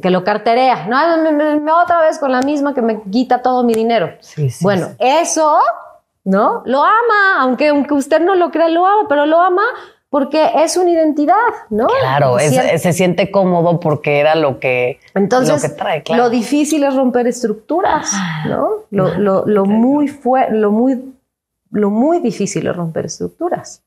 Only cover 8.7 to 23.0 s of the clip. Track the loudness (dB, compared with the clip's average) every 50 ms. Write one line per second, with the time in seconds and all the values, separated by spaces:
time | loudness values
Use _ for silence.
8.7 | 2 2 2 2 2 2 0 0 0 0 2 2 2 2 2 2 2 0 0 -2
9.7 | -4 -6 -14 -20 -20 _ _ _ -2 -2 -2 0 0 0 0 2 2 2 0 0
10.7 | 0 0 0 2 2 2 2 0 0 0 0 2 2 2 2 0 -2 -4 -8 -6
11.7 | -4 -2 0 0 0 0 0 0 0 2 2 2 2 2 2 2 2 2 2 0
12.7 | 0 0 0 0 0 0 0 0 0 0 -2 0 0 0 2 2 2 2 2 2
13.7 | 0 0 0 -2 -2 -2 -2 0 0 2 2 2 2 2 2 0 -2 -2 -2 -2
14.7 | 0 0 0 -2 -4 -6 _ _ -2 -2 0 2 2 2 2 2 0 0 -2 -4
15.7 | -6 -6 -4 -4 -4 -4 -4 -2 0 0 2 2 0 -2 -2 0 0 0 0 0
16.7 | 0 0 0 0 2 2 0 0 0 0 0 -2 -2 -2 -4 -4 -4 -6 -6 -4
17.7 | -4 -2 0 0 -2 -2 -2 -4 -6 -4 -4 -6 -6 -6 -6 -4 -4 -2 -2 -4
18.7 | -4 -6 -8 -6 -2 -2 0 0 0 0 0 0 0 0 0 2 2 2 2 2
19.7 | 2 2 2 2 2 2 0 -2 -4 -4 -2 0 0 2 2 0 0 0 0 2
20.7 | 2 2 0 0 0 -2 -6 -12 -18 _ _ _ _ _ _ _ _ _ _ _
21.7 | -4 -2 -2 0 0 0 2 2 2 0 0 -2 -4 -2 -4 -4 -4 -4 -4 -4
22.7 | -4 -4 -6 -6 -6 -6